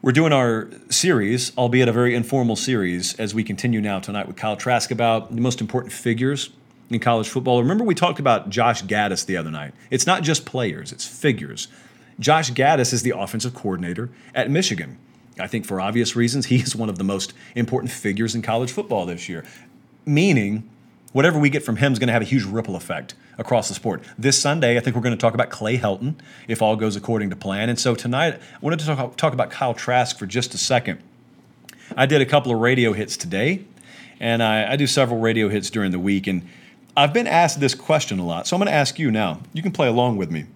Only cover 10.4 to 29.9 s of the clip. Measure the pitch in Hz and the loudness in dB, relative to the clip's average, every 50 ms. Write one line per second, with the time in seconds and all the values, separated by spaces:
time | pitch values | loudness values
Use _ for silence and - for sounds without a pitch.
10.4 | - - - 131 120 101 80 73 - - - - - - - - - 147 113 98 | -2 -4 -4 -2 -2 -2 -4 -6 -10 -14 -12 -12 -14 -14 -12 -2 0 0 0 0
11.4 | 73 69 57 - - - - - - - - - - - - - - 147 151 160 | -4 -10 -10 -12 -12 -14 -14 -20 -20 -20 -20 -20 -20 -20 -14 -4 2 4 4 4
12.4 | 156 127 123 120 131 143 160 143 123 - 127 117 - 123 - 87 101 - - 113 | 4 0 0 2 4 4 4 4 2 0 0 0 0 -2 -2 -2 -4 -6 -6 -6
13.4 | 110 127 123 - - 104 92 87 90 87 87 90 117 123 - - - - - 127 | -6 -6 -8 -6 -6 -4 -4 -4 -4 -6 -6 -6 -8 -10 -12 -18 -20 -8 -4 -4
14.4 | 127 - 139 165 190 - 107 82 78 67 64 - - _ _ - _ - - - | -2 0 2 0 0 0 -2 -4 -6 -10 -14 -20 -20 _ _ -20 _ -20 -10 -10
15.4 | 92 - - 113 98 - 101 92 92 101 110 120 117 107 - 120 120 120 120 139 | -8 -4 -4 -6 -4 -4 -4 -4 -2 0 0 0 0 0 2 2 2 2 2 -2
16.4 | 123 - 127 127 - - - 110 117 107 98 87 95 95 98 95 92 - - - | 0 2 2 2 2 0 -4 -4 -4 -4 -4 -2 -2 -2 -2 -2 -4 -8 -10 -18
17.4 | - - - 120 117 117 123 123 - 123 - - - 104 98 101 113 113 113 117 | -20 -10 -4 -4 -2 -2 -2 -4 -4 -6 -10 -4 -4 -4 -2 0 -2 -2 -2 -4
18.4 | 107 - 110 117 127 123 - - 208 208 123 104 90 87 87 87 - - 90 82 | -4 -2 -2 -2 -2 -4 -4 -6 -4 -2 -2 -2 -2 -4 -6 -8 -8 -10 -10 -10
19.4 | 80 - - - - - _ - _ _ _ _ _ - 147 147 175 202 170 123 | -12 -14 -20 -20 -20 -20 _ -20 _ _ _ _ _ 0 2 4 4 4 4 2
20.4 | 104 98 104 107 110 - - _ - _ _ _ _ - _ 131 143 170 170 151 | 2 0 -2 -4 -6 -10 -20 _ -20 _ _ _ _ -2 _ 4 4 4 4 4
21.4 | 147 143 135 147 - - 113 92 143 143 131 110 127 120 113 117 107 95 131 135 | 2 2 2 0 -2 -2 0 2 2 2 2 2 2 2 2 2 0 2 0 0
22.4 | 104 98 101 117 113 - 95 85 - - 87 - 64 - - - - - - - | 0 0 -4 -4 -4 -4 -6 -8 -6 -8 -8 -8 -8 -12 -18 -20 -20 -20 -12 -12
23.4 | 117 - 127 117 104 - 190 - - 113 92 - - - - - 113 135 135 - | -4 0 0 0 0 -2 -8 -4 -4 -4 -4 -4 -8 -14 -14 -2 0 2 2 2
24.4 | - 147 147 165 143 120 120 120 - 135 117 123 110 127 117 101 - 117 107 117 | 2 2 2 4 4 4 4 2 2 0 -2 0 0 0 0 2 0 0 2 2
25.4 | 87 - - - 110 107 123 127 120 104 98 95 107 139 156 - - - - - | -2 -2 -2 -6 -2 -2 0 0 0 0 -2 0 -4 -6 -6 -6 -12 -20 -20 -20
26.4 | - - 113 - 110 107 110 107 110 110 98 101 101 - 117 110 104 98 90 - | -6 -6 -2 2 2 2 2 2 0 -2 -2 -4 -4 -2 -2 -2 -2 -4 -6 -6
27.4 | - 101 95 101 107 120 120 - - 127 117 - - 120 120 135 160 165 - - | -6 -6 -4 -2 -2 -2 -2 0 0 0 0 0 -2 -2 0 2 0 0 0 -4
28.4 | - - - - - 143 165 165 151 156 151 131 131 120 - - - 151 123 127 | -12 -20 -18 -6 -4 -2 -2 -2 -2 -2 -2 -2 -4 -6 -4 0 0 0 2 0
29.4 | 120 - - - 139 127 117 - - - | -2 -2 -2 -4 -2 -2 -2 -4 -2 0